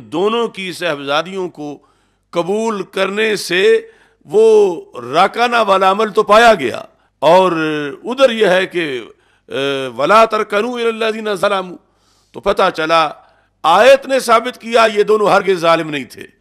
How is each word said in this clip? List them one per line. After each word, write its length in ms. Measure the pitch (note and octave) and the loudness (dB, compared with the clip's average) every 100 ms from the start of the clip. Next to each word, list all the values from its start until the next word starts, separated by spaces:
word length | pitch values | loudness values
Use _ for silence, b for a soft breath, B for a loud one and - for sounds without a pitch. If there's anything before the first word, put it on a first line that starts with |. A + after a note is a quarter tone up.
| A2+ | -8
दोनों 380 | D3 G3+ A#3 A3+ | -4 -2 -2 -6
की 220 | - F#3+ | -8 -12
साहबजादियों 720 | D#3+ E3+ C#3+ C#3 D3 E3 F#3+ F3+ | -8 -6 -6 -4 -4 -4 -8 -10
को 180 | - D3 C#3 _ _ _ _ _ | -10 -14 -14 _ _ _ _ _
कबूल 480 | F3 E3+ G#3 A3+ G#3 F3 | -6 -4 -4 -4 -6 -8
करने 420 | - F#3+ G3+ A3 G3+ | -6 -4 -2 -4 -4
से 220 | - F3 G#3 A3+ A3+ b b b - | -4 0 2 0 -2 b b b -4
वो 180 | F#3 A3+ G#3+ G3+ E3 - A#2+ | 2 4 6 2 -2 -12 -14
राकाना 640 | A#2+ D3 G3 G#3 A#3+ A#3+ | -4 0 0 2 0 0
वाला 260 | G#3 F#3+ F#3+ | 2 2 2
अमल 200 | G3 A3 | 2 0
तो 120 | F#3+ G#3 | -2 4
पाया 280 | G#3 A#3 G3+ | 6 6 4
गया। 320 | B2+ - - _ _ _ | 0 -6 -12 _ _ _
और 320 | C#3+ F3+ F#3 E3 D#3 D3+ C#3+ - F#3+ | 2 4 4 0 -4 -4 -6 -10 -10
उधर 260 | B3+ C4+ | 0 0
यह 180 | A3+ G#3 | 2 2
है 140 | F#3 F3+ | 2 0
कि, 180 | F3 D#3+ C3 | -4 -6 -8
अ, 920 | G#2+ _ _ _ _ B2 C#3 C3+ C3 | -12 _ _ _ _ -6 -4 -4 -8
"वला 320 | A#2 D3 G#3+ A3+ | -4 2 4 4
तरकनू 500 | A3 G#3+ G#3 A#3 A#3+ | 0 -2 -4 -4 -4
इलल्लज़ीना 560 | A#3 A3 A3 A3 G#3+ G3 | -4 -2 -4 -4 -6 -4
ज़लमू", 400 | G3 G3 F#3 E3+ _ _ _ _ _ - | -2 -2 -6 -14 _ _ _ _ _ -8
तो 40 | |
पता 280 | - - F#3+ | -4 0 0
चला 300 | E3 D#3 E3 D#3 - b b b _ | -2 0 0 0 -4 b b b _
आयत 420 | D#3 F3+ A#3+ C4+ - | 2 4 6 4 2
ने 140 | C4+ | -4
साबित 360 | A#3 A3+ B3 - | 2 0 0 -10
किया 280 | A3+ A#3 A3 | -2 2 2
ये 160 | G#3 G#3 | 2 0
दोनों 260 | G#3+ G3+ | 2 2
हरगिज 280 | F3+ F#3 F#3 | 2 2 0
जालिम 300 | E3 E3 D#3+ | 2 0 0
नहीं 160 | D3 A#2 | -6 -8
थे 180 | - G2 _ | -16 -20 _